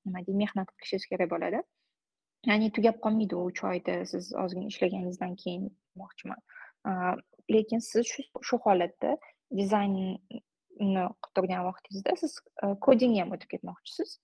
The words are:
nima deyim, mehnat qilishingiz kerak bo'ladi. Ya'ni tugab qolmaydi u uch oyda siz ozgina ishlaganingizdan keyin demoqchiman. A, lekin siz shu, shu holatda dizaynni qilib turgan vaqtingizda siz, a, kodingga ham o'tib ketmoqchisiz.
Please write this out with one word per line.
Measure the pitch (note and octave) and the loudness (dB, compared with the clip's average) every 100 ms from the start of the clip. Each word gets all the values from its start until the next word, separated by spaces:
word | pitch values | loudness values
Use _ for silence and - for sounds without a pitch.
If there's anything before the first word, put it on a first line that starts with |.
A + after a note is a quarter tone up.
nima | - F3+ | -6 -6
deyim, | F3+ G3 | -2 0
mehnat | G#3 G3+ F#3+ | 2 0 -4
qilishingiz | _ - F#3+ - | _ -6 -6 -4
kerak | F#3 F3 | -2 0
bo'ladi. | E3+ F3 G#3 F4+ _ _ _ _ _ _ _ | 0 -2 -2 -6 _ _ _ _ _ _ _
Ya'ni | - G#3+ A3 | 4 4 4
tugab | G#3+ A3 A3+ | 4 4 4
qolmaydi | G#3+ A3 G#3 | 0 2 2
u | F3+ F3+ | 0 -2
uch | F3+ | -2
oyda | G3 F3+ F3 F3 F#3 | -2 -2 -2 -2 -4
siz | F3+ F3+ | -6 -6
ozgina | - F#3 F3+ G#3 | -4 -4 -4 -8
ishlaganingizdan | - F#3 F#3+ F3+ F3+ F3+ F3+ | 0 0 0 -4 -4 -6 -6
keyin | - F3 | -6 -6
demoqchiman. | G3 - _ - F#3+ - - - _ - - _ | -8 -10 _ -18 -18 -16 -12 -12 _ -20 -20 _
A, | - F#3 F3+ F#3 - _ - | -6 -2 0 -2 -6 _ 2
lekin | A3 A3 A3+ | 4 4 -2
siz | A3+ G#3+ A#3 | 0 0 0
shu, | - C4+ - | -4 -10 -10
shu | - A#3+ | -2 0
holatda | A3 F#3 F3 - - D4 - _ _ | 4 4 4 0 -2 -2 -6 _ _
dizaynni | G3+ G3 G#3 G3+ F#3+ F#3+ F#3 _ A3+ _ _ _ | -2 2 2 2 0 -2 -6 _ -16 _ _ _
qilib | - G3+ F#3+ F3+ - - | -2 0 2 0 -4 -4
turgan | - F#3 F3+ | -2 0 0
vaqtingizda | F3+ F#3 - G3 G3 F4+ | -4 -6 -10 -6 -2 0
siz, | D#4+ - _ | -2 -6 _
a, | - G3+ G3+ | -4 -2 0
kodingga | - B3+ B3 G#3+ | 6 6 6 4
ham | F3+ | 0
o'tib | F3 - | -6 -8
ketmoqchisiz. | A3+ - F3 - - G#4 - | -10 -10 -14 -18 -8 -8 -10